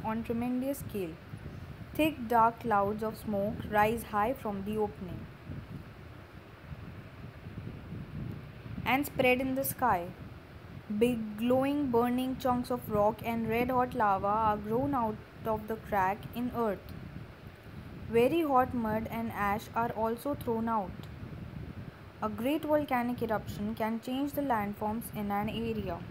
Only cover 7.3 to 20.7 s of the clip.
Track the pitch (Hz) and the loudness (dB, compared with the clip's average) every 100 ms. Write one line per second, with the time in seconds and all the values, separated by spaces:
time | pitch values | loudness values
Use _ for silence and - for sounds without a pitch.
7.3 | - - - - - - - - - - | -14 -12 -10 -10 -10 -10 -10 -10 -8 -8
8.3 | - - - - - - 254 285 - 254 | -10 -12 -14 -10 -4 2 2 2 4 6
9.3 | 254 262 262 277 - 247 185 175 - - | 6 2 0 -2 2 4 4 0 -8 -14
10.3 | - - - - - - 208 240 240 220 | -14 -16 -18 -14 -16 -6 4 4 4 -2
11.3 | 208 233 262 269 294 285 233 247 247 254 | -2 4 6 6 2 4 4 4 2 0
12.3 | 262 262 247 247 247 - 214 208 214 226 | 0 2 2 2 -2 0 4 4 4 -2
13.3 | 233 226 226 247 254 247 254 208 190 202 | -2 2 2 4 4 2 4 4 4 4
14.3 | 208 220 208 208 226 277 277 226 214 - | 4 4 2 2 2 2 2 0 -2 -8
15.3 | - 226 214 214 220 - 208 185 208 - | -8 -2 -2 -2 -6 0 2 4 2 -4
16.3 | 233 247 233 226 185 - - - - - | -4 -4 0 2 0 -6 -12 -10 -12 -12
17.3 | - - - - - - - - 233 247 | -14 -16 -16 -14 -14 -12 -12 2 6 6
18.3 | 330 311 254 254 247 220 214 220 226 226 | 6 6 6 4 2 0 0 0 -4 -4
19.3 | 202 202 208 - 233 233 214 220 233 285 | 0 2 0 -2 -2 0 0 0 0 -2
20.3 | 285 247 226 226 | -2 0 0 2